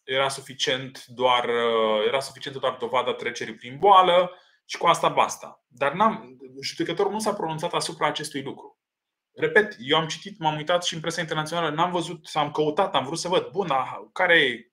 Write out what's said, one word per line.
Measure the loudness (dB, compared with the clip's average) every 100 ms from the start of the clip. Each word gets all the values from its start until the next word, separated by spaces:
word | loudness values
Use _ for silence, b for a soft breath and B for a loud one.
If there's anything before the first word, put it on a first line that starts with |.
Era | -4 0 0
suficient | -4 -12 -4 -2 -2 -6 -14 -16
doar, | 0 4 4 2
uh, | 0 2 2 2 2 2
era | 0
suficientă | -4 -10 -12 -4
doar | -4 -2
dovada | -2 0 0
trecerii | -4 -6 -6 -10 -10
prin | -16 2
boală | 8 8 8 4 2 B B B -14
și | 0
cu | 2
asta | 4 4
basta. | 2 0 -2 -14 -20 _
Dar | -4 -2
n-am, | 2 2 0 -10 -20 -20 -12
judecătorul | -10 -6 -4 -2 -2
nu | -2
s-a | -4
pronunțat | -4 -6 -4 -4
asupra | -4 -4 -2 -2
acestui | -2 -8 -8
lucru. | -10 -12 -18 _ _ _ _ _ _
Repet, | -4 2 2 2 -4
eu | 0 0
am | 0
citit, | -8 -12 -4
m-am | -2 -2
uitat | 0 0 0
și |
în | -4
presa | -6 -4
internațională, | -4 -4 -4 -2 -2
n-am | 0 0
văzut, | 0 -4 -10 -6
am | -2 -2
căutat, | 0 0 2 2 0
am | -2
vrut | -6
să | 0
văd, | 0 0
bun, | -4 -2
a, | -2 -2 -10 -12
care | -2 4 6
e | 4 -2 -10